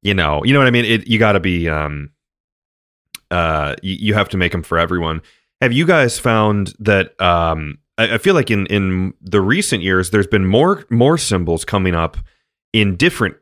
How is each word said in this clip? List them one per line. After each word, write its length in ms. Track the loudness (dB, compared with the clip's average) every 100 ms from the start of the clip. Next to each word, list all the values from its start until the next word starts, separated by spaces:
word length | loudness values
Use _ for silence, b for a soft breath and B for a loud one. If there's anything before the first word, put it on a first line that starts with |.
you 100 | -2
know, 300 | 0 0 0
you 80 | 2
know 60 | 4
what 100 | 4
I 40 |
mean? 120 | 2
It, 220 | 2 0 0
you 120 | 2
gotta 220 | 4 2
be, 280 | 0 -2 -2
um, 420 | -4 -4 -8 -14 _ _ _ _ _ _ _ _ _ _ -20 _
uh, 440 | -4 -2 -2 -4 -6
y-, 160 | -8 -6
you 140 | -2
have 140 | 0 0
to 60 | 0
make 180 | -2
'em 80 | -2
for 160 | -4 -2
everyone. 420 | 0 0 -2 -4 b b b _
Have 120 | 0
you 140 | 0 2
guys 320 | 4 2 0
found 540 | 0 2 2 0 -2 -4
that, 420 | 0 0 0 _
um, 580 | 0 2 0 -2 -6 -12 _ -4
I, 160 | -2
I 40 | 0
feel 160 | 2
like 160 | 2 2
in, 160 | -2 0
in 480 | 0 0 -2 -4 -6
the 200 | -2 0
recent 420 | 2 0 -2 -2
years, 280 | 0 0 2
there's 160 | 0 2
been 200 | 0 2
more, 380 | 2 2 0 -2
more 280 | 2 2 2
cymbals 460 | 0 -2 -2 -4
coming 300 | -2 -2 0
up 220 | 0 -2 -6 -12 _ _ _ _
in 240 | -2 0 0
different 400 | -2 0 -4 -4